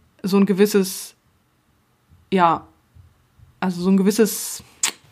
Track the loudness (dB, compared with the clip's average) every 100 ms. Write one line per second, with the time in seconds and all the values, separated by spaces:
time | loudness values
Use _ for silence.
0 | _ _ -2 0 2 2 2 2 -2 -6
1 | -16 _ _ _ _ _ _ _ _ _
2 | _ _ -4 2 2 0 -6 _ _ -20
3 | -20 _ _ _ -20 -8 -6 -2 0 2
4 | 2 2 0 -2 -10 -14 -18 _ -10 -10
5 | _